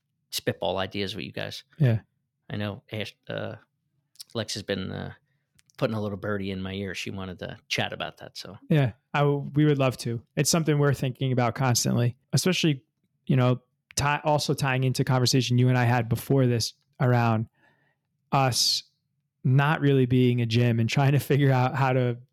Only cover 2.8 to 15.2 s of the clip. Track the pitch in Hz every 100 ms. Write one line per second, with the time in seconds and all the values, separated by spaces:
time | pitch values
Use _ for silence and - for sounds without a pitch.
2.8 | - 107 98 - - 107 104 107 _ _
3.8 | _ _ _ - - 117 104 104 95 98
4.8 | 92 98 95 - _ _ _ _ _ -
5.8 | 131 110 104 98 104 101 98 95 95 98
6.8 | 98 - - 98 92 87 90 90 _ -
7.8 | 98 - 76 - - - 92 - - 156
8.8 | 127 - _ 147 143 143 139 139 151 139
9.8 | 131 - 120 117 - - 147 170 156 147
10.8 | 143 127 135 120 135 127 120 - 131 117
11.8 | 131 123 120 - _ 143 190 170 165 135
12.8 | _ _ _ _ - 135 123 123 _ _
13.8 | _ - 143 147 156 147 - 135 139 131
14.8 | 131 123 135 127